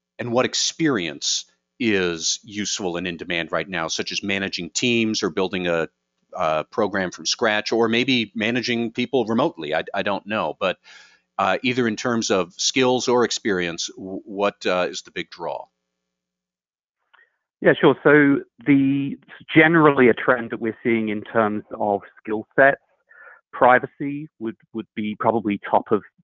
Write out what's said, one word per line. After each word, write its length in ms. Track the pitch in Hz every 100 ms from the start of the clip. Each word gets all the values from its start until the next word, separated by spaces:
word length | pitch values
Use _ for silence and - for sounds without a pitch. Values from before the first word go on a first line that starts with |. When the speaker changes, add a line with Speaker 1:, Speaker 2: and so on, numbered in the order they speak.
| _ -
Speaker 1:
and 140 | 117
what 120 | 120
experience 1000 | 120 - - - 160 117 85 73 - - - _ _ -
is 600 | 120 98 90 82 78 -
useful 540 | - 104 98 - 95 85
and 100 | 90
in 100 | 82
demand 360 | 82 85 80
right 160 | 87 82
now, 200 | 90 82
such 240 | - 101
as 100 | 95
managing 480 | 101 98 98 - 85
teams 520 | - 127 117 110 110
or 80 | 98
building 360 | 82 95 95 87
a, 220 | 82 78 _ _ _ _
a 320 | 90 82 78
program 460 | 76 - 101 98 90
from 160 | - 80
scratch, 440 | - 117 107 -
or 180 | 117 113
maybe 440 | 113 127 127 107
managing 580 | 113 107 123 113 117 117
people 320 | - 120 135 107
remotely. 480 | 117 151 - 76
I, 100 | 80 -
I 80 | 101
don't 240 | 95 98 101
know. 300 | 107 80 73
But, 200 | 95 87 - - - _ _ -
uh, 200 | 98 -
either 240 | 127 123 120
in 100 | 104
terms 340 | 127 117 107
of 240 | 101 87
skills 540 | - - 135 127 127 131
or 160 | 123
experience, 640 | 113 - 113 92 87 80 -
w-, 280 | - 95 95
what, 420 | - 98 101 - 104
uh, 200 | 90 87
is 140 | 92
the 80 | -
big 200 | 90 85
draw? 360 | - 80 65 - _ _ _ _ _ _ _ _ _ _ _ _ _ _ _ _ _ _ -
Speaker 2:
Yeah, 120 | 190 135
sure. 180 | 156 127
So 400 | 156 147 143 143 - _ -
the, 520 | 139 135 139 139 - - - -
generally 540 | 160 160 170 151 139 120
a 60 |
trend 360 | 107 - 123 117
that 100 | 117
we're 160 | 113 107
seeing 260 | 120 117 110
in 140 | 104
terms 420 | 104 117 107 104 - -
of 240 | 107 101 - _
skill 240 | - 110 -
sets, 260 | - 139 139 _ _ _ - - - _
privacy 760 | - 127 127 131 - 143 143 156 -
would, 180 | 113 101 _
would 120 | 110 -
be 220 | - 107 107
probably 400 | 117 113 104 101 -
top 140 | 104 -
of, 120 | 107 - _